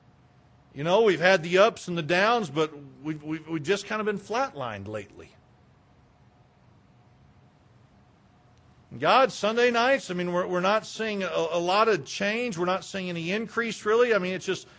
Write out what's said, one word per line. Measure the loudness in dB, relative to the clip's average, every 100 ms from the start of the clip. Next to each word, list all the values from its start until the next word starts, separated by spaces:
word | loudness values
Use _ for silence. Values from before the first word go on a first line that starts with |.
| _ _ _ _ _ _ _
you | -8
know, | 2 4
we've | 6 4
had | 4 4
the | 4 4
ups | 4 2 -6
and | -4
the |
downs, | 0 2 2 2 0
but | -2 -2 -4 -20 -12
we've, | -10 -8
we've, | -8 -10 -6
we've | -4
just | -2 -2 -2
kind | -4
of | -4
been | -4
flatlined | -4 -4 -2 -4 -8 -8 -8
lately. | -10 -10 -18 -20 -20 _ _ _ _ _ _ _ _ _ _ _ _ _ _ _ _ _ _ _ _ _ _ _ _ _ _ _ _ _ _ _ _ _ _ _ -2
God, | 4 6 4
Sunday | 2 -2 2 2
nights, | 2 2 0 -2
I |
mean, | -4 -2
we're, | -2 -2
we're | 0
not | 2 0
seeing | -2 -6 -4 -4
a, | -2 -2 -2
a | 0
lot | 2 4 4
of | 2
change. | -2 -6 -4 -2 -4 -2
We're |
not | -2 -2
seeing | -4 -8 -6
any | -6 -4
increase, | -4 -4 -4 -4 -4
really. | 0 4 4
I | 2
mean, | 0
it's | -4 -4
just, | -6 -8